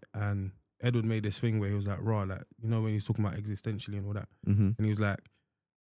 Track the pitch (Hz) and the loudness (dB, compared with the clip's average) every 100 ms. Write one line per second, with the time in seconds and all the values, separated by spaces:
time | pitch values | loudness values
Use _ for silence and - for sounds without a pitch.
0 | - 107 104 101 95 - _ _ 120 120 | -6 -4 -2 -2 -4 -8 _ _ 0 2
1 | 113 110 107 - 120 110 101 101 101 101 | 2 0 -2 -2 0 2 0 0 -2 -2
2 | 110 110 95 95 - - 113 113 110 107 | 0 0 -2 -6 -10 -8 -2 0 2 0
3 | 95 107 104 85 104 101 - 104 - 101 | 0 0 0 0 -4 -4 -4 -6 -6 -6
4 | 101 104 - _ - 101 98 113 107 107 | -6 -6 -8 _ 2 4 4 4 2 2
5 | 107 95 - _ _ _ _ _ _ | 2 0 -6 _ _ _ _ _ _